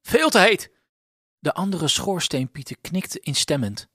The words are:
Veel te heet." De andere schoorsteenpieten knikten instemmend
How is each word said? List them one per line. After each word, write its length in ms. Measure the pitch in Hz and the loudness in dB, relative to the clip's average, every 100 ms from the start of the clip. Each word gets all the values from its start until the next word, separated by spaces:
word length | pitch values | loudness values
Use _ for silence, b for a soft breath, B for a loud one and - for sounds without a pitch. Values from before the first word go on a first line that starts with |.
Veel 280 | - - 320 | 2 2 4
te 100 | 226 | 6
heet." 320 | 196 208 - _ _ _ _ _ _ _ | 6 4 -4 _ _ _ _ _ _ _
De 160 | 151 | -4
andere 340 | - 196 185 151 | -2 -2 -2 0
schoorsteenpieten 920 | - - 185 - 135 131 - 131 - | 0 -2 -2 -2 -2 -4 -8 -14 -14
knikten 420 | - 180 - - | -6 -6 -6 -8
instemmend 680 | - 139 - 143 110 104 - | -4 -2 0 0 -2 -6 -14